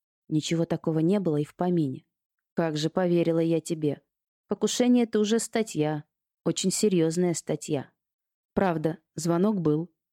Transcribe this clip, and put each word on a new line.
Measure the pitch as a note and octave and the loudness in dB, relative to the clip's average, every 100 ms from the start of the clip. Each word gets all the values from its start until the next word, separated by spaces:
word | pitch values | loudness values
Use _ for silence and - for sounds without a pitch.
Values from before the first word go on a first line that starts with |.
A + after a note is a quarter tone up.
| _ _ - | _ _ -4
Ничего | D#3 - E3 E3 | -4 0 -2 0
такого | E3 E3+ D#3+ | -2 -2 0
не | E3 G#3 | 2 0
было | E3+ D3 | 0 -2
и | |
в | D3+ - | -2 -4
помине. | F3+ F3 C#3+ C#3 - _ _ _ _ | 0 0 0 -4 -14 _ _ _ _
Как | - E3 D3+ | -4 -2 -2
же | D#3 | -2
поверила | F#3 F#3 F3 E3 E3 | 0 2 2 2 0
я | E3 E3 | 0 -2
тебе. | - E3 D3+ C3+ _ _ _ _ _ | -2 -4 -4 -4 _ _ _ _ _
Покушение — | G#3 G#3+ - B3 B3 A#3 | -4 -2 0 2 4 2
это | G#3+ | 0
уже | G#3+ A3+ | 0 0
статья, | - A#3 A3 D#3 D3+ D3+ - _ _ _ | 0 -4 -2 -2 -2 -2 -8 _ _ _
очень | - E3 F#3+ | -4 -2 -2
серьёзная | - G#3+ F#3 D#3+ E3 F3+ | 0 2 2 2 2 0
статья. | E3 - D#3 - D3 - _ _ _ _ _ _ | -2 -4 -8 -4 -6 -6 _ _ _ _ _ _
Правда, | - G3 D#3+ D#3 D#3+ _ - | -2 0 0 -2 -4 _ -6
звонок | E3 E3+ G3+ G3+ | 0 2 2 2
был, | D#3+ D3+ F3 _ _ | 0 0 -2 _ _